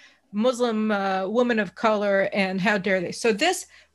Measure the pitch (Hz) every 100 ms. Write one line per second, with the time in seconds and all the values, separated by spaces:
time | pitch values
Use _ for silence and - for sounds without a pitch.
0 | - _ _ 202 247 240 240 214 214 202
1 | 196 190 190 220 240 220 196 - 226 214
2 | 202 196 190 202 190 190 196 208 208 190
3 | 170 - 233 208 330 370 - - _